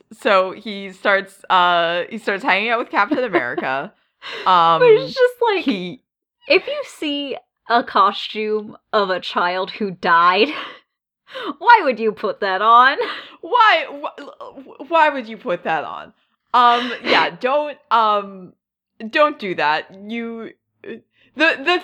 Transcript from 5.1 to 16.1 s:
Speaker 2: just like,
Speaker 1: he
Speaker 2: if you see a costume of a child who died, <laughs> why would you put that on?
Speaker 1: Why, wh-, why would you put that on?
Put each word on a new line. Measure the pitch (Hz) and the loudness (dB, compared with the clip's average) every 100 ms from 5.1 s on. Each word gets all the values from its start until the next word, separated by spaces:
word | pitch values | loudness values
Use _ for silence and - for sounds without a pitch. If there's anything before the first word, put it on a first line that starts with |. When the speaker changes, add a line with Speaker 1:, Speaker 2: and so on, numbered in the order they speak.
Speaker 2:
just | 523 494 494 466 | 0 0 2 -2
like, | 381 - | 0 -2
Speaker 1:
he | 202 180 - _ _ _ _ 960 | -4 -6 -14 _ _ _ _ -2
Speaker 2:
if | 466 - | -2 0
you | 587 508 | -8 -10
see | - 302 285 277 - - _ - | -10 -8 -8 -10 -14 -16 _ -4
a | 233 240 | -4 -2
costume | 214 196 208 - 214 214 214 214 - _ | 0 0 0 -10 -8 -6 -6 -8 -18 _
of | 214 196 | -2 -2
a | 180 | -4
child | - 220 180 185 190 | -4 -4 -2 -4 -6
who | - 208 | -6 -8
died, | 175 185 170 175 190 277 - - - _ _ | -4 2 4 4 4 2 -2 -14 -18 _ _
<laughs> | _ _ _ 523 427 - | _ _ _ -12 -12 -2
why | 403 466 | 4 4
would | 302 214 | 4 0
you | 220 | -2
put | - 208 - | -2 -6 -4
that | 196 190 | -2 0
on? | 214 233 254 311 453 - - - | 6 6 6 2 -4 -8 -16 -18
Speaker 1:
Why, | 330 480 440 330 277 | -4 2 4 4 -2
wh-, | 285 311 - 285 - 233 262 285 - 269 | -10 -12 -12 -20 -18 -20 -20 -20 -20 -2
why | 330 302 | 2 2
would | 277 220 | 0 -8
you | 208 | -12
put | 247 175 | -6 -6
that | - 156 104 | -4 -4 -6
on? | 80 78 | -12 -16